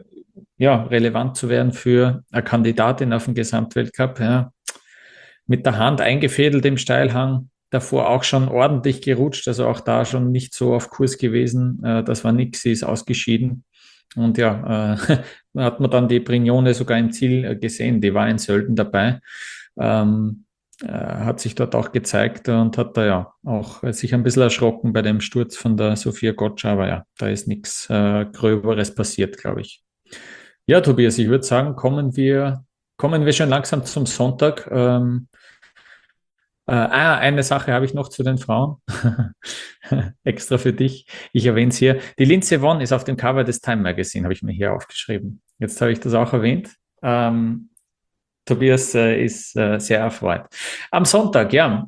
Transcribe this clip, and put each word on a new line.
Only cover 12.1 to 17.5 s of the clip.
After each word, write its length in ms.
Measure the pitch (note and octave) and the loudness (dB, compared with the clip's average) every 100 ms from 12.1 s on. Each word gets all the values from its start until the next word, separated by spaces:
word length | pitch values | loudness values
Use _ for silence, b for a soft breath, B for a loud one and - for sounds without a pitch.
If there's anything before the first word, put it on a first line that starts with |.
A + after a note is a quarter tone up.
| A2+ | -2
war 80 | A#2 | 0
nix, 300 | A#2 B2+ - | 0 0 -2
sie 100 | A#2+ | -2
ist 120 | A2+ | -2
ausgeschieden. 800 | - A2 - B2 - A2+ B2+ C3 - b b b _ - | -2 -4 -4 -4 0 0 0 -6 -12 b b b _ -2
Und 220 | A#2 A2+ | 0 2
ja, 560 | A#2 G#2+ - A2 G#2+ | 0 0 -2 -2 0
äh, 240 | G#2+ - C#3+ B | 0 2 0 B
<laughs> 240 | B _ C#3 | B _ -4
hat 220 | B2 - | -2 0
man 100 | C3+ | 2
dann 180 | B2+ B2 | 2 4
die 120 | A#2+ | 2
Brignone 520 | A#2+ A#2+ A#2+ B2 B2+ | 2 2 4 4 4
sogar 240 | A#2+ A#2+ A#2 | 2 0 0
im 160 | A#2 | 0
Ziel, 320 | A#2 C3 B2+ | 0 0 0
äh, 120 | B2+ | -2